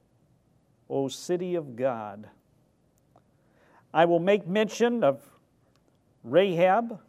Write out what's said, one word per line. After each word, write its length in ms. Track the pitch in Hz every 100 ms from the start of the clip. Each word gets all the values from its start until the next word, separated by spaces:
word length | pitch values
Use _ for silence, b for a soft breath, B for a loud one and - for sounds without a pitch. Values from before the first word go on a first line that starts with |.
| _ _ _ _ _ _ _ _ -
O 200 | 135 135
city 460 | - - 180 180 175
of 180 | 143
God." 540 | 113 131 117 104 101 107 _ _ _ _ _ _ _ _ _ _ _ _ _ _ _ _
"I 120 | 156
will 160 | 170 170
make 260 | 175 208 165
mention 560 | 202 220 - 233 240
of 180 | 143 131 - _ _ _ _ _ _ _ _ _
Rahab." 760 | 117 151 196 165 180 202 233 214